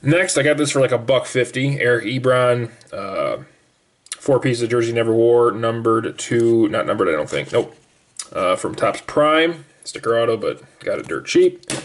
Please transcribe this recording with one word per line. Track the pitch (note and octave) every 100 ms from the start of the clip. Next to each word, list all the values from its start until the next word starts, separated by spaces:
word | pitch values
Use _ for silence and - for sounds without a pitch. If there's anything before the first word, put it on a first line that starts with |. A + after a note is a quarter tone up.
Next, | C3+ E3+ F#3 -
I |
got | D3 D3
this | D3
for, | C#3+
like, | B2+
a | A#2+
buck | A2+ C3 -
fifty. | B2+ A#2+ B2+ C3+ C#3
Eric | A#2+ A#2+ G#2
Ebron, | B2+ B2+ B2+ B2 B2 A#2 - -
uh, | - G2 F#2 C#2+ G#1+ - _ _ _ _ _ _ -
four | - B2+
pieces | C3 A#2+
of | A#2
jersey | A#2+ A#2
never | A#2 A2+
wore, | A2+ A#2 A#2+ A#2+
numbered | G#2 A2+ A#2 A2+ A2+ A2+ -
to, | - A#2+ A#2 A#2 G#2+
not | A2 -
numbered, | G#2+ F#2+
I |
don't | D#2 D2+
think. | C#2+ C#2+
Nope. | - - - _ _ _ - -
Uh, | - F#2 F#2
from | -
Topps | - G#2+ - -
Prime. | - D3+ D#3 E3 D#3+ - _
Sticker | - - A2+ A#2
auto, | A#2 A2+
but | E2 - - _
got | - G2
it | -
dirt | E2 -
cheap. | - F3+ - - -